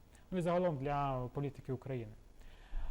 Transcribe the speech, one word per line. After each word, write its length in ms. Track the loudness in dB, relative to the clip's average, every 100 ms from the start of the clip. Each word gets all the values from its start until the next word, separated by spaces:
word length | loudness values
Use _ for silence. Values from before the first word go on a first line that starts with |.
| -20 -20 -4
Ну 60 | 0
і 40 |
загалом 360 | 4 4 4 2
для 520 | 2 2 2 2 -2
політики 400 | -2 -2 -4 -4
України. 380 | -4 -2 -4 -4 -10 -18 -18 -16 -16 -4 0 2